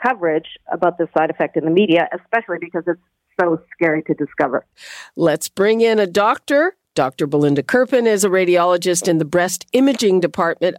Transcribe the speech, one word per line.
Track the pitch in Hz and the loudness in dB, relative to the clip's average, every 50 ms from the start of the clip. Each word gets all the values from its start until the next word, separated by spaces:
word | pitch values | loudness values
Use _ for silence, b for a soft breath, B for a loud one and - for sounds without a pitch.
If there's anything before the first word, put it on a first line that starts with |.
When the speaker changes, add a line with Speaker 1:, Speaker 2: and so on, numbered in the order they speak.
| - | -4
Speaker 1:
coverage | 247 262 202 170 165 156 160 165 - - - _ - | -4 -2 -2 -2 -2 -2 -2 -4 -8 -18 -20 _ -10
about | - 170 180 175 170 | -4 -2 -2 -2 0
this | 175 165 - - | -2 -6 -2 0
side | 160 156 160 | -2 -2 -2
effect | 165 - 160 139 - | -2 -4 -4 -2 -2
in | 170 156 | -4 -2
the | 160 | 0
media, | 165 185 214 180 165 170 156 - - | 2 2 2 4 2 2 0 -2 -6
especially | 175 - _ 226 226 226 - 175 170 | -10 -6 _ -4 -4 -4 -4 -8 -8
because | 170 170 - 175 170 | -8 -8 -8 -6 -4
it's | 175 165 - _ _ _ _ _ _ _ - | -4 -6 -6 _ _ _ _ _ _ _ -2
so | 180 170 165 165 - _ | 0 0 0 -2 -6 _
scary | - - 170 165 151 160 - | -6 -2 -2 -2 0 -2 -2
to | - - | -4 -4
discover. | - 147 - - - 151 127 123 - - _ B B B B B B B B B | -4 -4 -6 -2 -2 -2 -2 -2 -6 -6 _ B B B B B B B B B
Speaker 2:
Let's | - 170 160 151 160 - | -2 0 0 0 -2 -4
bring | - - - 196 214 220 226 | -10 -4 0 0 2 2 2
in | 226 226 220 | 2 2 2
a | 214 202 | 2 0
doctor. | 180 175 202 202 220 262 - - - 285 285 320 370 - _ _ _ _ | 0 0 0 2 2 0 -2 -2 0 0 2 2 0 -2 _ _ _ _
Doctor | 165 139 135 - - 156 | -2 -2 -2 -2 -4 -4
Belinda | 143 147 147 147 147 143 143 131 | -2 0 2 2 2 2 0 0
Kerpen | - - 247 254 - 277 247 233 | 0 0 0 2 2 2 2 2
is | 226 214 196 202 | 2 2 2 2
a | 196 | 2
radiologist | 175 190 185 175 175 175 170 180 180 175 180 185 175 170 - | 2 2 2 2 2 2 4 2 0 0 0 -2 -2 0 0
in | 190 165 | 0 0
the | 160 160 | 0 0
breast | 143 170 175 175 185 185 - - - | 0 0 0 0 0 -4 -8 -8 -2
imaging | - 254 269 277 254 - 233 202 185 185 | 0 2 2 2 2 2 2 2 2 2
department | 170 165 - - 175 165 - - - 185 - | 0 -2 -2 -2 -2 -2 -2 -2 -2 -2 -2